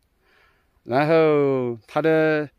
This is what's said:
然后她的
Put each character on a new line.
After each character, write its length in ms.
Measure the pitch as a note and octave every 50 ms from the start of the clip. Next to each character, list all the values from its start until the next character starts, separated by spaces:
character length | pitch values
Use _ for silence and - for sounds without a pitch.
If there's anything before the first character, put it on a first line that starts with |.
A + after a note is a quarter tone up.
| _ _ _ _ _ _ _ _ _ _ _ _ _ _ _ _ _
然 240 | - A#2 C#3 D3+
后 720 | D3+ E3 D#3+ D#3+ D#3 D3+ D3 C#3+ C#3 C3+ C3 B2 B2 A#2+ A2+ -
她 140 | - - D3+
的 480 | D3+ D#3+ D#3+ D#3+ D#3 D#3 D#3 D3+ D3+ C3+ _